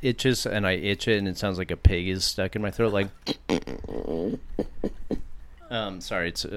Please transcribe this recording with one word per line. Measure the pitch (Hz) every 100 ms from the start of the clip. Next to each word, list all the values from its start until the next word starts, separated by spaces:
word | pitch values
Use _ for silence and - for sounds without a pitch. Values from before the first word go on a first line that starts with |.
itches, | 131 120 131 120
and | - 104 98
I |
itch | 92 98 98 120
it, | 104
and | 98
it | 87
sounds | 101 90
like | 85
a | 82
pig | - 90 92
is | 95
stuck | - - 95 107
in |
my | 101
throat. | - 113
Like, | 101 98 - - - - 82 - 60 - 57 - 82 95 - - - - - - - - - - - - - -
um, | 117 101 92
sorry, | - 95 85
it's, | - -